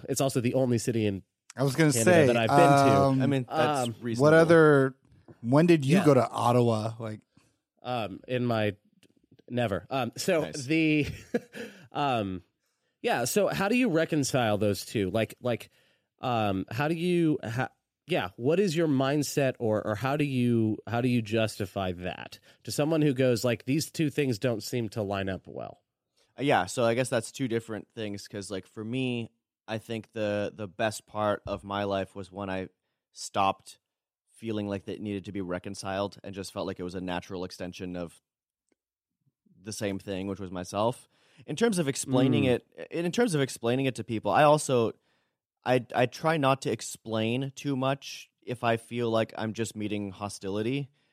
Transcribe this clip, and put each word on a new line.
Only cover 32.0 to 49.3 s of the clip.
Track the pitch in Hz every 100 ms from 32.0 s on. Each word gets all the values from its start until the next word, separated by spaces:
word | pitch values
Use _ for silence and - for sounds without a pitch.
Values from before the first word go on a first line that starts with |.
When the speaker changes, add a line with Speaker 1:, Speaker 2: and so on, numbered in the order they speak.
| 92 101
Speaker 3:
was | 90
when | 92 98
I | 95 90 _ _ _ _
stopped | - - 107 98 - - - _ _ _ _ _
feeling | _ 113 107 101
like | 98 98
that | 95
needed | 104 101 90
to |
be | 98
reconciled | 90 90 101 98 98 95 101 -
and | - 98
just | 92
felt | 104 87
like | 95
it |
was | 90 92
a |
natural | 90 87 - 95
extension | 90 - 90 - 92 90
of | 85 - _ _ _ _ _ _ _ _ _ _ _ _ _ _
the | 95
same | 104 104 98
thing, | 104 95 98
which | 95
was | 92
myself. | 92 90 101 113 127 _ _ _ _ -
In | 151
terms | 233 180
of | 139
explaining | 131 - 131 135 143
Speaker 1:
Mm. | 131
Speaker 3:
it, | 120 - - -
in, | 160 175
in |
terms | 185 240 156
of |
explaining | 131 - 117 127 135
it | 117
to |
people, | 110 110 101
I | 95
also, | 151 151 - 123 113 - _ _ _ _ _ _ -
I, | 127 110 -
I | 123
try | - 160 160
not | 135 131
to | 143
explain | 113 - - 110 110 110 123 139 -
too | 143 131
much | 131 135 - - - _ -
if | 120
I | 117 117
feel | - 120 117
like | 113 110